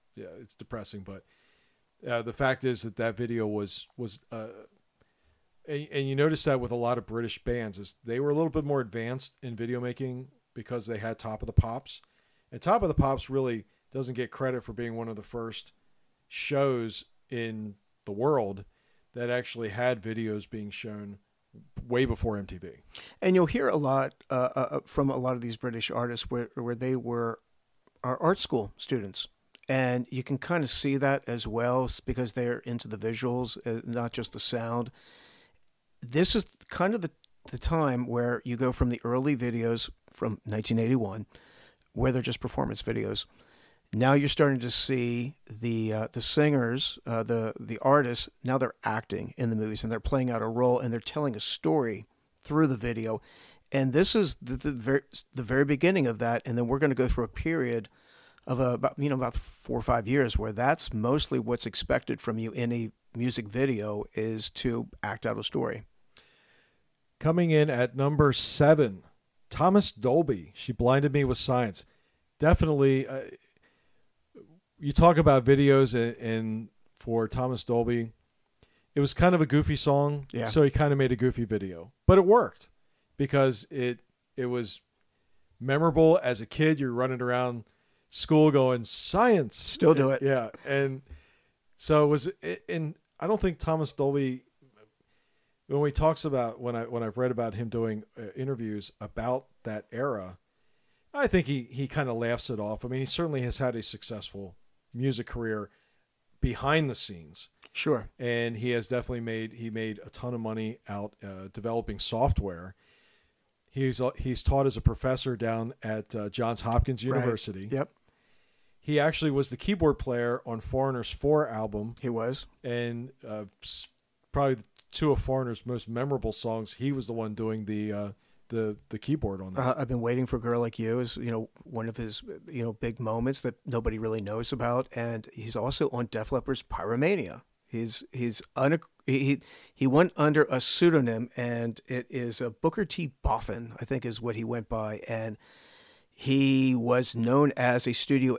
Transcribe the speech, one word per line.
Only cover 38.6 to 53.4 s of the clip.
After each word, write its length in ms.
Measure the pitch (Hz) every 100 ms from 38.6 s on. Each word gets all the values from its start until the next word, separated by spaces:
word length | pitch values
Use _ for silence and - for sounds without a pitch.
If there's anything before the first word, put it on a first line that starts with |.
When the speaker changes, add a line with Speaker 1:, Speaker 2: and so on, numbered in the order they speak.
| 127
Speaker 2:
from 180 | 123 123
the 100 | 120
early 320 | 117 123 139 135
videos 520 | 120 117 117 113 - - _
from 300 | - 113 104
nineteen 360 | - 107 107 113
eighty-one, 460 | 113 127 104 107 104 - - - - _ _
where 180 | - 127
they're 100 | 127
just 200 | 120 120
performance 420 | 120 - 123 107
videos. 440 | - 113 104 107 - _ _ _ _ _ _ 110
Now 180 | 127
you're 140 | 143 143
starting 300 | - 147 131
to 140 | 120
see 640 | - - 131 120 120 120 - -
the, 440 | 110 117 113 110
uh, 160 | 107 113
the 100 | -
singers, 800 | - - 147 143 117 127 - - -
uh, 160 | 117
the, 320 | 110 117 110 -
the 180 | 107 110
artists, 480 | 135 143 123 117 - -
now 160 | 123 131
they're 160 | 127 -
acting 520 | 110 110 - 92 101 -
in 140 | 120
the 60 | 110
movies 280 | 110 107
and 80 | 113
they're 80 | 110
playing 300 | - 139 127
out 120 | 117
a 60 | 110
role 320 | 117 127 123
and 120 | 123
they're 60 | 113
telling 380 | - 156 147 107
a 40 |
story 640 | - - 160 156 120 98 107 _ _ _
through 240 | - 147 156
the 100 | 123
video. 460 | 120 113 110 110 - -